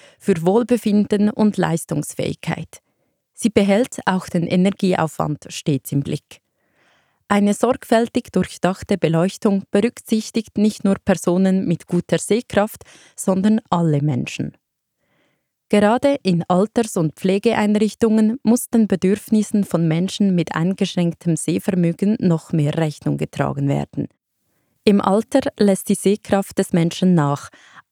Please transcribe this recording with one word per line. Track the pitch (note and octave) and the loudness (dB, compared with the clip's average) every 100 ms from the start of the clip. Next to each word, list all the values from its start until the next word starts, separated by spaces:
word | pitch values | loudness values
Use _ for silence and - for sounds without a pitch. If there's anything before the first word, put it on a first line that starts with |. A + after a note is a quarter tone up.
| - _ | -20 _
für | - F3 | -2 0
Wohlbefinden | E3+ G#3 A#3 A#3+ A3 G#3 G3+ G#3 G#3 | 2 2 2 0 2 0 2 2 0
und | - G#3+ F#3+ | 2 0 2
Leistungsfähigkeit. | D#3+ E3 - D#3+ - - - D3+ - E3 D#3+ - _ _ _ _ _ | 0 -2 -2 -6 -6 -6 -6 -6 -6 -8 -8 -18 _ _ _ _ _
Sie | - A3+ | -6 -2
behält | G#3+ G3 G3+ C4 - - | 2 2 2 0 -4 -4
auch | F#3 - | -4 -2
den | F3+ E3 | -4 0
Energieaufwand | F3+ F#3+ G3 F#3+ - D#3+ - D#3 D3 - | 0 0 0 -2 0 -2 -4 -4 -6 -10
stets | - - C#3 - | -8 -4 -4 -2
im | C#3 | -4
Blick. | C#3 D3 - - _ _ _ _ _ _ _ _ _ | -4 -8 -10 -20 _ _ _ _ _ _ _ _ _
Eine | G3+ G#3 | 0 2
sorgfältig | G3+ A#3 B3+ - A3+ A#3 B3 - | 0 0 -2 0 0 0 -4 -4
durchdachte | F#3 F3+ - F3 F#3+ - G3 | -4 -4 -2 -4 -4 -4 -2
Beleuchtung | D#3 E3 F3+ - A3 G3 - | 0 0 0 0 -2 -2 0
berücksichtigt | G3+ A3+ - - A3 - A3+ G#3+ - | 0 0 -4 -4 -4 -2 -6 -6 -2
nicht | G#3+ - | -2 0
nur | G3 G3 | -2 -2
Personen | - F3+ - F3+ F#3+ F#3+ | 0 0 0 2 2 0
mit | F3 E3 - | 0 -4 -2
guter | F3 - E3 | -4 -2 -4
Sehkraft, | - G#3 - - G#3 - - - - | 0 -2 0 -2 -2 -6 -20 -20 -20
sondern | - - F#3+ G3+ A3 - | -6 -2 0 2 0 0
alle | F3 E3+ D3 | 0 2 2
Menschen. | D3+ B2+ - - - - _ _ _ _ _ _ _ _ _ _ _ | 0 -2 -4 -6 -8 -10 _ _ _ _ _ _ _ _ _ _ _
Gerade | G#3 G#3 A3 C#4 C#4 | 2 4 2 2 0
in | F#3+ E3+ - | 0 -2 2
Alters- | F3+ G#3+ - A3+ F#3+ | 0 2 0 -2 -2
und | D#3 | -2
Pflegeeinrichtungen | - F#3+ G3 A#3 A3 G#3+ G#3 G#3+ - A3+ A3 A3 A#3 | -2 -2 0 0 0 0 2 0 0 2 4 2 0
muss | - A#3+ - | 0 0 2
den | A#3 G#3 | 0 2
Bedürfnissen | F#3 F#3+ G#3 - G#3+ G#3 G#3+ | 2 0 0 0 0 0 -2
von | F#3+ E3+ E3 | 0 0 0
Menschen | D#3+ F#3 - G3+ | 0 -2 0 0
mit | F3 D#3+ - | 0 -2 -2
eingeschränktem | E3+ F#3+ F#3+ - E3+ E3 F3 D#3+ | -2 -2 -2 0 -2 -2 -2 -2
Sehvermögen | - F#3 - F#3 E3+ E3 G3+ A3 | -2 -2 -2 0 0 0 0 0
noch | F#3 D#3+ - | 2 0 0
mehr | D#3+ D3 D#3 | -2 0 0
Rechnung | D#3+ - D3+ C#3+ | -2 -4 -4 -4
getragen | C3+ - C#3 C#3 C#3 | -6 -4 -4 -2 -2
werden. | C#3+ C#3+ - - _ _ _ _ _ _ _ | -2 -4 -8 -10 _ _ _ _ _ _ _
Im | - G3+ | 2 2
Alter | G3 G3+ - C4+ - - | 2 0 0 -2 -2 0
lässt | G3+ F#3+ - | 2 2 -2
die | |
Sehkraft | G3+ G3 G#3 - G3 G3 - | -2 0 -2 0 -2 -2 -4
des | F#3+ | -2
Menschen | F3 E3 - F#3 | 0 0 0 2
nach, | F3 C#3+ C#3+ - - - - _ | 2 2 -2 -8 -20 -20 -20 _